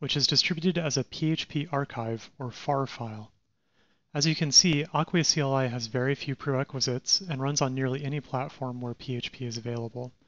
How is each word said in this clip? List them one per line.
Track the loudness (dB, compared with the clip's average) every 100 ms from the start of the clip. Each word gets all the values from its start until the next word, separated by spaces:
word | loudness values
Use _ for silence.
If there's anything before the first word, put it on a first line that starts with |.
which | -4 0
is | 2
distributed | 2 2 0 0 2
as | 0 0
a |
P | -2 -2 0
H | 0 -2
P | -4 -2
archive | -2 -2 -4 -4 -6 -8 -10
or | -10
far | -6 -2 0 0
file. | -4 -8 -10 -14 _ _ _ _ _ _ _ _
As | 0 2
you |
can | 2 6
see, | 8 8 4 2
Acquia | 0 2 2
C | 2 2
L | 2
I | 2 2
has | -2 -2
very | 0 0 0
few | -2
prerequisites | -4 0 0 -2 -2 -2 -2 0 0
and | 0 -2
runs | 0 2
on | 0 2
nearly | 0 0
any | -2 -4
platform | -4 -4 -4 -6 -6 -4
where | -6
P | -6 -6
H | -6 -6
P | -6
is | -6 -6
available. | -4 -4 -6 -8 -12 -14